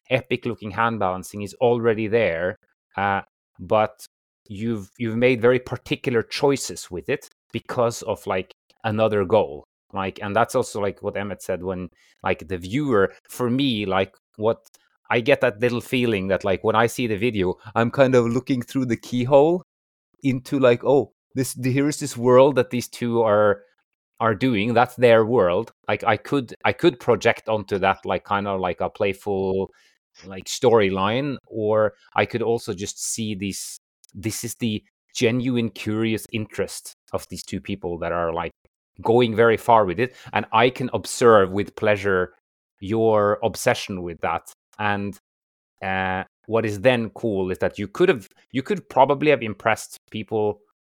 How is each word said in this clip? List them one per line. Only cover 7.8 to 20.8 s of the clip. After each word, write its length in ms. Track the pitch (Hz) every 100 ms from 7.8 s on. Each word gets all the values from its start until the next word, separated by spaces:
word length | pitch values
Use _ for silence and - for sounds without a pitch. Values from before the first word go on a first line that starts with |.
| 117 -
of, 240 | - 98 101
like, 240 | 95 92 - _ _
another 400 | 110 107 110 104
goal. 400 | 90 104 78 71 - _ _
Like, 260 | 98 95 -
and 140 | 101 104
that's 200 | 117 131
also, 260 | 113 110
like, 200 | 101 -
what 140 | 98 98
Emmett 260 | 101 90
said 220 | - 90
when, 240 | 90 92 90 - _ _
like, 240 | 95 92 78
the 80 | 92
viewer, 560 | 90 127 143 104 95 - _
for 200 | - 123
me, 360 | 127 139 107 98
like, 280 | 95 95 _ _ -
what 220 | 107 113 _ _ _ _ _
I 120 | 120
get 180 | 120 139
that 220 | 123 104
little 180 | 123 117
feeling 480 | - 127 120 101 95
that, 160 | 92
like, 220 | 104 92 107
when 100 | 110
I 120 | 117
see 200 | - 120
the 80 | 101
video, 380 | 120 107 90 - 113 113
I'm 160 | 117
kind 220 | - 131
of 120 | 127 117
looking 360 | 123 - 127
through 260 | - 139 123
the 100 | 113
keyhole 640 | - 123 123 143 151 180 - _ _ _ _ _
into, 380 | 135 127 - 139
like, 240 | 127 120